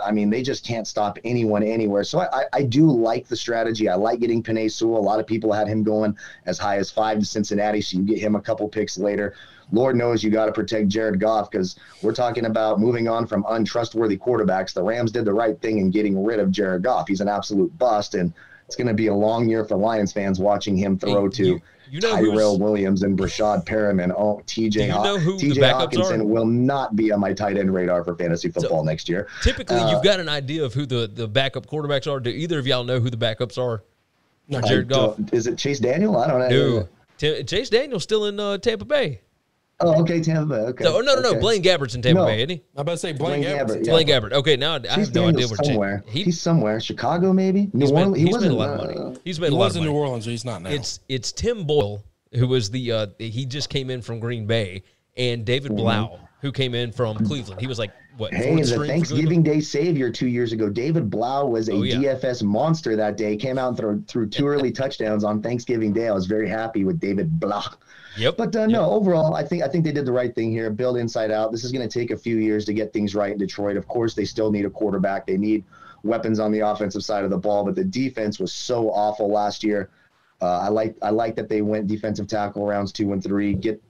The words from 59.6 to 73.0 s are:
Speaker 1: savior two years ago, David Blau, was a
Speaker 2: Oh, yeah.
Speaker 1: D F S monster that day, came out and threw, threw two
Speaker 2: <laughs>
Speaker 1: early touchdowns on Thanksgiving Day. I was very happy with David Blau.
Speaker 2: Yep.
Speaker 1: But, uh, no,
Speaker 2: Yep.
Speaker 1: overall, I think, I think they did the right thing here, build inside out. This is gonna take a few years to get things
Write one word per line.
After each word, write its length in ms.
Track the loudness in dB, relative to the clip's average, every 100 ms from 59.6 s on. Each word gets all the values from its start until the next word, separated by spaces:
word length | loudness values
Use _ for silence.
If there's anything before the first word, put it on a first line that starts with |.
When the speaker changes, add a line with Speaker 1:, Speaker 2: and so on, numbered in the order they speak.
Speaker 1:
savior 500 | 0 -2 0 0 0
two 160 | -2 -2
years 240 | 0 -2
ago, 180 | -2 -2
David 400 | -2 -2 0 -2
Blau, 380 | -2 -2 -2 0
was 220 | 0 0
a 40 |
Speaker 2:
Oh, 80 | 0
yeah. 160 | 0 0
Speaker 1:
D 80 | 0
F 140 | -2
S 200 | -2 -2
monster 520 | 0 0 0 0 0 0
that 200 | 0 -2
day, 180 | -2 -2
came 220 | -4 -2
out 120 | -2
and 80 | -2
threw, 260 | -2 -4 -4
threw 200 | -4 -4
two 160 | -2 0
Speaker 2:
<laughs> 60 |
Speaker 1:
early 180 | 0 0
touchdowns 520 | -2 -4 -4 -2 0
on 180 | 0 -2
Thanksgiving 520 | -2 -4 -2 -2 0
Day. 160 | 0 0
I 20 |
was 160 | 0 0
very 200 | -2 -2
happy 360 | -4 -4 -2
with 160 | 0 0
David 400 | -2 -2 -2 -2
Blau. 240 | -2 -4 -6 -12 _ -20 -16 -4
Speaker 2:
Yep. 200 | -2 -2
Speaker 1:
But, 180 | -2 0
uh, 120 | 2
no, 140 | 2
Speaker 2:
Yep. 80 | 2
Speaker 1:
overall, 420 | 2 2 2 2
I 100 | 0
think, 200 | -2 -2
I 40 | -2
think 160 | 0 0
they 60 |
did 120 | 0 0
the 60 |
right 240 | 0 -2 -2
thing 160 | -2
here, 180 | -2 -4
build 280 | -2 -2 0
inside 340 | -2 -2 -2
out. 200 | 0 -2
This 120 | -4
is 80 | -6
gonna 160 | -6 -4
take 240 | -4 -4
a 60 | -4
few 200 | -2 0
years 280 | 2 0 0
to 80 |
get 200 | -2 -2
things 220 | -2